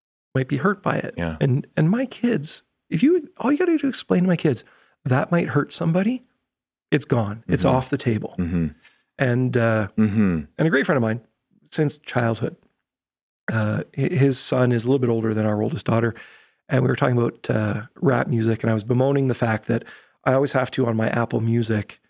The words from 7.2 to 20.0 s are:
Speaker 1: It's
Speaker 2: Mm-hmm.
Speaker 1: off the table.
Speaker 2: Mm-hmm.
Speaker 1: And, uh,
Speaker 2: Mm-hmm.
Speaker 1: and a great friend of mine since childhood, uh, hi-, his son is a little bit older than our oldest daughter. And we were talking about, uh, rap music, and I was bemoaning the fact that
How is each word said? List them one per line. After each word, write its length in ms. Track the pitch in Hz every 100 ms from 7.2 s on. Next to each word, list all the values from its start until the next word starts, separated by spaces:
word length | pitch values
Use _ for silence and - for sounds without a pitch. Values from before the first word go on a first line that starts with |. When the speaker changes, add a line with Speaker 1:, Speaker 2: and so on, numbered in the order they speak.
| 104 110 -
Speaker 1:
It's 160 | 127
Speaker 2:
Mm-hmm. 100 | 135 131
Speaker 1:
off 120 | 127
the 80 | 139
table. 380 | - 107 - -
Speaker 2:
Mm-hmm. 300 | 87 87 80 - _ _ _ -
Speaker 1:
And, 380 | 131 123 127 120
uh, 320 | 117 110 101 -
Speaker 2:
Mm-hmm. 400 | 107 104 101 82 73 -
Speaker 1:
and 100 | 160
a 40 |
great 140 | 233 208
friend 100 | 147
of 60 |
mine 180 | 113 113 - _ _ _ _
since 280 | - 151 -
childhood, 560 | - 127 117 113 - - _ _ _ _ _ _ _ _ -
uh, 320 | 113 107 107 - -
hi-, 140 | 135
his 300 | 180 139 127
son 320 | - 131 123
is 120 | 120
a 40 | 117
little 100 | 139
bit 120 | 120
older 200 | 113 110 107
than 100 | 107
our 160 | 104
oldest 240 | 110 147 -
daughter. 300 | 113 113 - - - _ _ -
And 140 | 131
we 60 | 127
were 60 | 123
talking 200 | 139 123
about, 300 | 117 - -
uh, 360 | 117 107 104 110 -
rap 300 | 160 123 135
music, 360 | 120 113 110
and 80 | 113
I 20 |
was 100 | 110
bemoaning 440 | 104 123 131 139 135
the 80 | 120
fact 320 | 117 107 -
that 160 | 117 - -